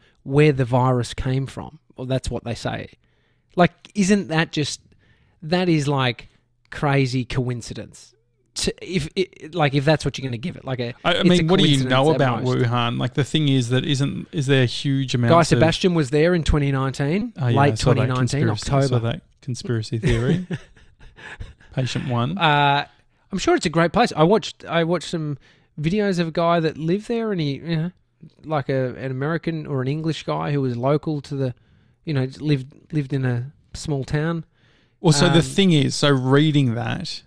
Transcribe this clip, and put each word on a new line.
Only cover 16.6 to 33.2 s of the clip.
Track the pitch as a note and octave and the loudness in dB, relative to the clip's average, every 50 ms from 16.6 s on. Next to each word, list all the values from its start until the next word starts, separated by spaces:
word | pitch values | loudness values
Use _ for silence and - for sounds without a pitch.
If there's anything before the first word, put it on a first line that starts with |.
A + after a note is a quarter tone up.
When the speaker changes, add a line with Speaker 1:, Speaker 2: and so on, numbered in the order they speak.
| C#3+ C#3 | 2 0
Speaker 1:
nineteen, | C#3 C3+ C3+ C3+ B2+ - C#3+ C#3 E3 G#3 A#3+ A#3+ - - | 0 0 -2 -2 -2 -2 -2 -2 0 -2 -2 -4 -6 -4
Speaker 2:
Oh, | C3+ A#2+ | -2 0
yeah, | A#2 C3 | 2 4
Speaker 1:
late | C#3 D3 A#2 | 4 2 2
Speaker 2:
I | |
saw | - - - | 2 2 2
that | - | 2
Speaker 1:
twenty | C3 C3 B2+ B2+ | 2 2 0 0
nineteen, | B2+ B2+ A#2+ C3+ C#3 - A2+ | 0 0 0 0 0 0 0
Speaker 2:
conspiracy, | G#2+ G#2 - | -2 -2 -2
I | - | 0
saw | C#3+ C#3 C#3 C3+ B2+ | 0 2 2 2 0
Speaker 1:
October. | A#2+ A2+ A#2 | 0 0 -2
Speaker 2:
that | - - - _ _ _ | -4 -6 -10 _ _ _
conspiracy | - - A#2+ - - - A#2+ A2+ G#2+ - A#2 A2+ | -10 -10 -10 -8 -6 -4 -4 -4 -4 -4 -6 -2
theory. | - - A#2 A2+ A#2+ C3+ E3+ F3+ F3+ - - - - - - - - - _ _ - - | 0 0 0 2 2 0 0 0 -2 -6 -8 -10 -10 -16 -20 -20 -20 -20 _ _ -20 -20
Speaker 1:
<laughs> | - - - - - - - - - - - - - | -20 -20 -20 -20 -16 -16 -16 -16 -16 -20 -20 -10 -6
Speaker 2:
Patient | C#3 B2+ A#2+ - C3 - C3 | -4 -4 -4 -4 -4 -4 -2
one. | A#2+ A#2 A#2 B2+ F3+ G3 | -2 -2 -2 -2 -2 0
Speaker 1:
Uh, | E3+ D#3 D3 C#3+ C#3+ C#3+ C#3 C#3+ - - _ _ _ _ _ _ _ _ | 2 2 4 4 4 4 2 0 -2 -4 _ _ _ _ _ _ _ _
I'm | - F3+ | -8 -4
sure | - E4 F4+ | 0 0 0
it's | D#4 - | 2 0
a | F3 | 0
great | D3 E3 E3+ E3+ - | 0 2 0 2 2
place. | G3+ A#3+ - - | 2 0 0 2
I | D3+ D#3 | 2 4
watched, | E3+ G#3+ D#3+ - - - - - | 4 4 2 0 -4 -10 -14 -10
I | - D#3 E3+ E3 | -4 -2 0 0
watched | D#3+ F3+ E3 - - | 0 -2 -4 -4 -6
some | - E3 D#3 D3 D3 - - _ _ _ _ _ _ - | -6 -6 -4 -6 -6 -8 -12 _ _ _ _ _ _ -6
videos | D3 E3 F#3+ G#3+ G#3 G3+ F#3 E3+ | -4 -2 0 0 0 0 0 0
of | E3+ E3 | -2 -2
a | |
guy | D3 F3 E3+ E3+ E3+ E3+ | -2 0 2 2 2 2
that | D#3+ D#3 - - | 2 0 -2 -2
lived | D#3+ D#3+ F3+ G#3 G#3+ - | -2 -2 -2 -2 -2 -4
there, | A#3 A3+ A3+ A3 | -4 -4 -2 -2
and | G3+ F3 | -2 -2
he, | D3+ C#3+ C#3 - | -2 -2 -4 -6
you | - E3 E3+ | -6 -4 -4
know, | D#3 D#3+ F3+ - _ _ _ _ _ - D#3 _ _ - | -4 -4 -6 -8 _ _ _ _ _ -20 -20 _ _ -8
like | D3 D#3 D3 C3+ - | -4 -4 -4 -2 -2
a, | C3+ C3 C3 B2 A#2 | -2 -2 -2 -2 -4
an | - B2 C3+ | -8 -8 -8
American | C3 C3 C#3 D3+ E3+ D#3+ - E3+ D#3+ D#3 D3+ - | -6 -4 -4 -2 -2 -2 -4 -4 -6 -6 -6 -4
or | D3 C3 | -4 -4
an | B2+ C3+ | -2 -2
English | D3 D#3 D#3 D#3+ D3+ - - | -4 -4 -4 -4 -6 -4 -6
guy | - D3+ D3+ D#3+ D#3+ | -6 -6 -4 -4 -2
who | C#3+ C#3+ | -2 -2
was | C3+ B2+ A#2+ | -2 -2 -2
local | A#2 B2 C3+ D3+ D3 - E3 D#3 C#3+ | -2 0 0 0 0 -2 -4 -6 -6
to | - - C#3+ | -6 -8 -6
the, | C3+ C3+ B2+ B2 - _ _ _ _ _ _ _ _ _ | -4 -4 -4 -6 -8 _ _ _ _ _ _ _ _ _
you | E3 D3+ | -4 -2
know, | C3 B2+ C3 C3+ - | -2 -2 -2 -6 -6
lived, | C#3 D3+ D3 C3 B2+ C#3 - - - _ | -2 0 0 0 -2 -8 -16 -20 -18 _
lived | - D3+ C#3 C3 C#3+ | -4 -4 -4 -2 -4
in | C3+ | -2